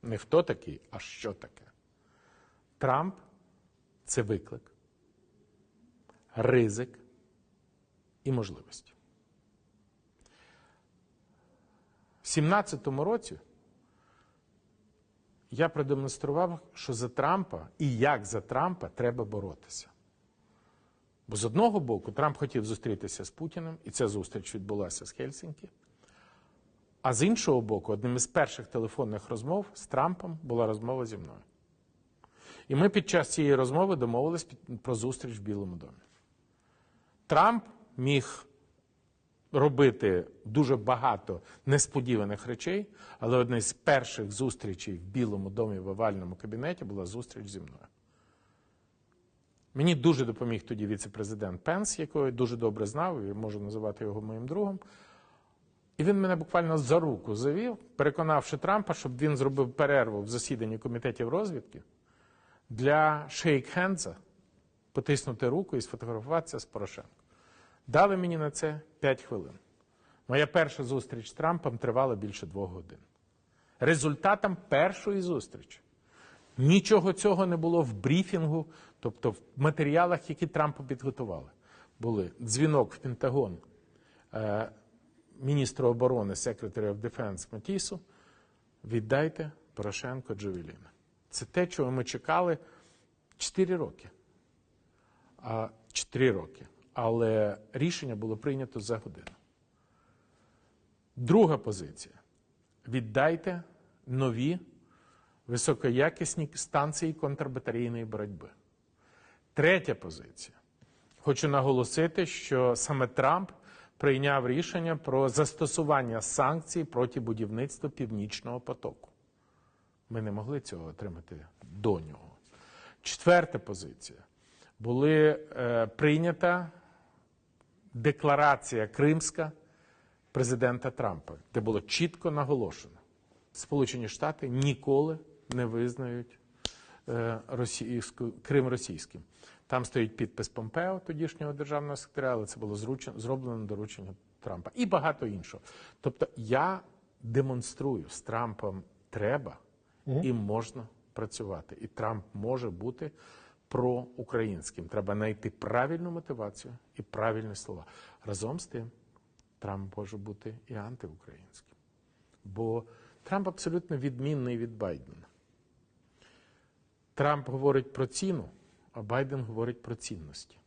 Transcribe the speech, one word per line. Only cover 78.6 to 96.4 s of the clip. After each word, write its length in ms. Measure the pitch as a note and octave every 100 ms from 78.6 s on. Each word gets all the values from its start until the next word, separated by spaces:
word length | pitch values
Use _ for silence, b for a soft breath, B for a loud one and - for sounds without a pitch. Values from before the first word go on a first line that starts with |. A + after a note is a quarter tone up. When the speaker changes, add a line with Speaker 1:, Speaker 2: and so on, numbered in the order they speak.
| D#3 B B B
Speaker 1:
тобто 300 | A#2+ A2+ A#2+
в 80 | G#2 - -
матеріалах, 760 | C#3+ D#3 C#3+ D#3 F3 E3+ -
які 160 | D3+ D#3+
Трампу 380 | D3+ D3+ C#3+
підготували. 640 | C3 C3 C3+ B2+ A#2+ E2+ C#2 _ b b b _
Були 300 | A2+ A2 F2+ -
дзвінок 540 | A#2+ A2 D#3 D3 A2
в 40 | -
Пентагон, 600 | C3+ A#2+ C3+ C3+ A2+ E2+ - - b b b b b
е, 360 | G#2+ G#2+ G2+ A2+ - _ _ _ _ _ -
міністру 480 | C3+ D3 B2+ - C3
оборони, 460 | A#2 B2+ B2+ G2+
Secretary 580 | F2+ - A2 A2 G2+ G#2
of 80 | G#2
Defense 480 | A2+ - A2+ F#2 -
Матісу: 480 | A2 G#2+ G3 - F#3 - b b b b b b _
«Віддайте 680 | A2 A#2 G#2+ C3+ D#3 D#3+ D#3 - _
Порошенко 600 | - G#2 G2+ B2+ C3 B2+
Джавеліни». 560 | G2 G2+ F2+ D#2+ D#2+ - _ _ _ _
Це 160 | - -
те, 200 | - F3+
чого 240 | - C3
ми 140 | C3
чекали 540 | B2 B2+ - D#3+ F3+ D#3 B B B B B _ _ _
чотири 400 | - - F#3 F3+
роки. 340 | C#3 - - _ _ _ _ _ _ _ b b b b b -
А, 260 | B2 A2+ A2 - _
чотири 380 | - - - C3
роки. 360 | G2